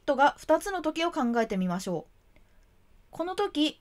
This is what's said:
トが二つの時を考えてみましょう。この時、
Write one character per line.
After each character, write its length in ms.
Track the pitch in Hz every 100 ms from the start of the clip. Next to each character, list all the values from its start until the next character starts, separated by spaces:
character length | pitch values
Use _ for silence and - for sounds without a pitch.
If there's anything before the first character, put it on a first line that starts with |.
| -
ト 100 | 262
が 200 | 277 -
二 200 | - 320
つ 120 | 403
の 100 | 370
時 240 | 311 311
を 60 | 339
考 280 | 320 240 233
え 60 | 220
て 100 | 190
み 120 | 185
ま 120 | 175
し 80 | 190
ょ 180 | 170 -
う。 320 | _ _ - _ - - _ _ - -
こ 140 | -
の 100 | 339
時、 460 | 370 403 294 302 -